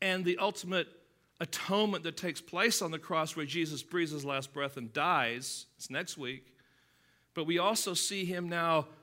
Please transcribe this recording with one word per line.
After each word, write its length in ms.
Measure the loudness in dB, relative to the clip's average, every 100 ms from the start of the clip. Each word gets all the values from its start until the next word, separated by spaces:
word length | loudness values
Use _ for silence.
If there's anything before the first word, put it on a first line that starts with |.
and 240 | 0 2 2
the 120 | 2
ultimate 500 | 2 0 -2 -2 -2 -8 _ _ _ -8
atonement 600 | -6 -4 0 2 4 0
that 140 | -4 -4
takes 240 | -4 -6
place 400 | -4 2 2 2
on 100 | 0
the 80 | -4
cross 340 | 0 0 0
where 120 | -2 -4
Jesus 360 | -2 -2 -4
breathes 300 | -4 -2 -2
his 140 | -2 -2
last 260 | -4 -4
breath 240 | -6 -6 -6
and 160 | -6
dies. 760 | 0 2 4 2 -2 -6 -8 -12 -14
It's 120 | -8
next 280 | -6 -6 -6
week. 360 | -8 -8 -14 _ _ _ _ _ _ _ _
But 120 | -4 0
we 120 | 4
also 360 | 4 2 0
see 320 | 0 0 0 -2
him 240 | -2 -2
now 380 | 0 4 4 2 -6